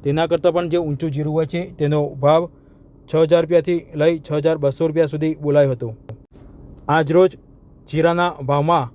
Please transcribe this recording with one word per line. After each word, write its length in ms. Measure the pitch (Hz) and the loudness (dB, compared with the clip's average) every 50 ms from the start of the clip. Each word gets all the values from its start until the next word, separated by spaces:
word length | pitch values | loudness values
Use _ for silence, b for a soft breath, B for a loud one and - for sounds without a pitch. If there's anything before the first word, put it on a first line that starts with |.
તેના 240 | - 139 143 156 170 165 | -2 -2 -2 -2 0 0
કરતાં 240 | 170 160 143 180 160 | -2 0 0 0 0
પણ 140 | 175 175 165 | 0 -4 -2
જે 60 | 156 175 | -2 -2
ઊંચું 320 | 170 151 147 135 165 160 | -2 -4 -6 -6 -6 -6
જીરું 220 | 135 147 151 151 | -4 -4 -4 -2
હોય 140 | 151 160 160 | -2 -4 -4
છે, 140 | 139 - 170 156 - - - | -4 -6 -8 -8 -8 -6 -4
તેનો 220 | 151 143 151 151 147 143 - 139 | -2 -2 0 -2 -2 -4 -6 -2
ભાવ 200 | 135 143 156 165 175 170 b b b b b b b _ _ - _ | 2 2 2 2 0 -2 b b b b b b b _ _ -20 _
છ 60 | - - 160 160 151 | -4 0 0 4 4
હજાર 120 | 170 170 165 | 4 2 2
રૂપિયાથી 360 | 151 175 170 151 180 175 165 - - - | 2 2 0 2 2 -4 -4 -4 -10 -4
લઈ 200 | 147 147 165 170 160 | 0 0 0 0 0
છ 100 | 139 - 147 151 | -6 -6 -6 0
હજાર 160 | 143 165 160 151 | 0 0 0 2
બસો 300 | 139 139 127 - 165 160 | -2 -2 0 0 -2 -2
રૂપિયા 240 | 151 165 160 143 147 | 2 0 0 0 0
સુધી 200 | 151 156 156 156 147 | -4 -4 -4 -4 -4
બોલાયો 300 | 147 147 147 147 143 135 127 | -2 2 2 4 4 2 0
હતો. 140 | 113 123 113 110 - - - 117 - - _ _ - - - - - - - - - - - | -4 -8 -12 -12 -14 -18 -20 -20 -20 -20 _ _ -20 -20 -20 -20 -20 -20 -20 -20 -12 -2 0
આજરોજ 440 | 147 160 160 139 160 180 190 185 - - _ _ - _ _ - _ _ _ - | 2 2 2 2 4 4 4 4 2 -6 _ _ -20 _ _ -20 _ _ _ -6
જીરાના 440 | - 156 160 170 170 175 175 175 160 - 139 131 | -2 0 0 2 2 0 -2 -2 -4 -6 -4 -2
ભાવમાં 380 | 139 143 143 160 175 160 127 117 | 0 0 2 2 0 0 0 -4